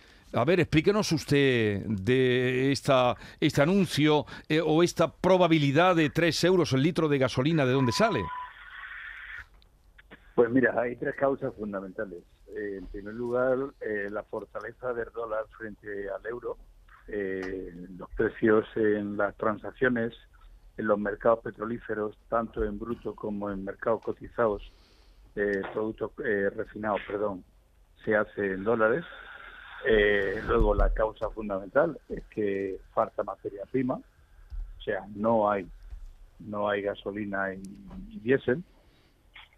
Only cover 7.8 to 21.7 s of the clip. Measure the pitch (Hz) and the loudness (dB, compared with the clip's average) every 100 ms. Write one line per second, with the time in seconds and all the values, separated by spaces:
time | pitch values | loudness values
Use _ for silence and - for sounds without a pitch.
7.8 | 123 - 220 135 85 - - - - - | 2 2 2 2 -4 -8 -12 -18 -20 -18
8.8 | - - - - - - - - _ _ | -16 -14 -16 -16 -16 -16 -18 -20 _ _
9.8 | _ - - - - - 117 127 117 113 | _ -20 -20 -20 -2 2 2 4 2 2
10.8 | 123 127 143 - 139 135 135 98 107 98 | -2 -4 -6 -2 0 0 -6 -8 -8 -8
11.8 | 95 90 101 87 - _ - 107 104 95 | -8 -8 -10 -12 -18 _ -14 -10 -8 -8
12.8 | 92 104 101 113 120 123 131 127 139 - | -12 -12 -12 -8 -2 0 2 0 -2 -8
13.8 | 110 104 101 104 - 113 101 107 110 - | -6 -4 -4 -6 -8 -10 -10 -12 -12 -8
14.8 | 127 117 110 117 113 110 107 - 110 101 | -6 -6 -8 -8 -6 -6 -6 -12 -14 -12
15.8 | 107 101 98 98 107 120 113 - - - | -10 -8 -8 -8 -8 -8 -8 -10 -16 -20
16.8 | - - - 104 95 95 92 95 90 87 | -20 -20 -10 -6 -4 -4 -6 -8 -10 -14
17.8 | 90 87 - - 107 - 113 107 - 117 | -14 -16 -8 -2 -2 2 4 4 2 0
18.8 | 107 104 101 104 101 - 107 104 101 - | 2 2 -2 -2 -2 0 -2 -2 -8 -2
19.8 | 131 120 117 - - - - - - - | 0 0 -2 -8 -20 -20 -20 -20 -16 -4
20.8 | 110 101 101 - 120 113 120 101 110 | 0 2 0 2 4 4 0 -8 -6